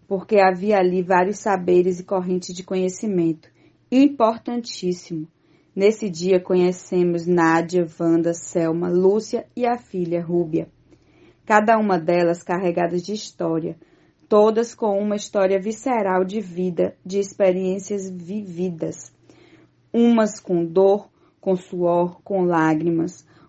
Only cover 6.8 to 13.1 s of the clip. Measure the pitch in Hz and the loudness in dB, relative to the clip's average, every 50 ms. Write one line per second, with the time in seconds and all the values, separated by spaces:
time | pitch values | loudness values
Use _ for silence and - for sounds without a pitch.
6.8 | - - 185 180 175 175 170 170 165 180 180 170 165 160 165 170 170 165 180 180 | -6 -2 0 2 2 2 0 0 0 2 2 4 4 4 2 2 0 0 0 -2
7.8 | 170 160 - - 175 165 165 165 165 170 170 - - - - 175 165 160 165 170 | -2 -2 -4 -2 0 2 2 2 2 0 -2 -4 -8 -6 -4 -2 0 0 0 -2
8.8 | 175 175 175 180 185 190 202 220 214 - 240 226 - - _ 240 240 240 240 233 | -2 0 2 4 4 4 4 2 0 -4 -6 -8 -8 -10 _ -4 -2 -2 -2 -4
9.8 | - _ - 180 175 165 170 170 170 165 175 175 170 156 160 165 165 - _ _ | -6 _ -6 -6 -4 -2 -4 -4 -4 -2 -2 -2 -2 -2 -2 -4 -6 -8 _ _
10.8 | _ _ _ _ _ _ _ _ _ - _ _ _ - 214 214 214 226 226 220 | _ _ _ _ _ _ _ _ _ -20 _ _ _ 2 2 4 4 4 2 2
11.8 | 214 202 185 170 160 175 175 175 175 170 175 175 - - 175 180 196 175 170 180 | 2 0 0 0 0 0 2 2 2 0 0 -2 -4 -4 -4 -2 -2 -2 -2 -2
12.8 | 175 170 175 180 175 196 | -2 -2 -2 -4 -6 -6